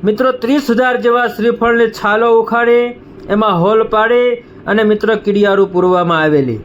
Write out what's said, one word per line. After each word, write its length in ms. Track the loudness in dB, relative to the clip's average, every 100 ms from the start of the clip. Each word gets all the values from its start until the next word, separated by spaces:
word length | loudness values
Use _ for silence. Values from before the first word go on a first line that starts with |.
| -2
મિત્રો 240 | 0 -2 -2
ત્રીસ 320 | -2 -2 0 0
હજાર 160 | 0 0 0
જેવા 240 | 0 -2 -2
શ્રીફળની 560 | -2 0 0 2 0 -2
છાલો 320 | -2 0 2 2
ઉખાડી 420 | 2 0 2 2 0 -6 -20 -20 -4 -2
એમાં 260 | 0 2
હોલ 220 | 2 2 0 0
પાડી 400 | 2 2 0 -2 -10 -16 -4
અને 140 | 0 2
મિત્રો 300 | 0 0 -2 -2
કિડિયારુ 420 | 0 2 2 0 0
પૂરવામાં 480 | 0 2 0 0 2
આવેલી. 340 | 0 0 -6